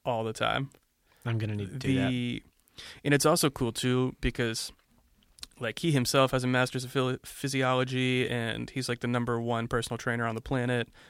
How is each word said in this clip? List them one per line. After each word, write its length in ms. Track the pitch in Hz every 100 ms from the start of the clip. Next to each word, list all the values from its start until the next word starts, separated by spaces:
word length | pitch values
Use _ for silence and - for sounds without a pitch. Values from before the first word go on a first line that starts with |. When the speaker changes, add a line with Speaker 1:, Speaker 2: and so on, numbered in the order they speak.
Speaker 1:
all 200 | - 113
the 80 | 113
time. 380 | 110 113 113 135 - _ _ _ _ 120
Speaker 2:
I'm 120 | 113
gonna 180 | 107 104
need 160 | 101
to 60 | 139
do 160 | 131
that. 140 | 131 127
Speaker 1:
The, 320 | 127 120 - - _ _ - - -
and 80 | -
it's 140 | 139 151
also 240 | 170 156
cool, 220 | - 120
too, 420 | - 127 127 127 -
because, 520 | 127 - 117 113 - - _ _ _ _ _ _ - -
like, 220 | 120 -
he 100 | 170
himself 400 | 143 120 139 131
has 140 | 131
a 20 | 127
master's 380 | 127 127 127
of 80 | 127
phil-, 260 | 139 127 127
physiology, 1040 | - - 139 131 127 127 131 127 127 127 123
and 420 | 120 113 110 120
he's, 180 | 135 123
like, 120 | 120
the 80 | 120
number 320 | 120 120 117
one 260 | 117 117 117
personal 300 | 120 113 113
trainer 260 | 123 117 117
on 100 | 113
the 40 |
planet. 480 | - 131 123 120 117 - -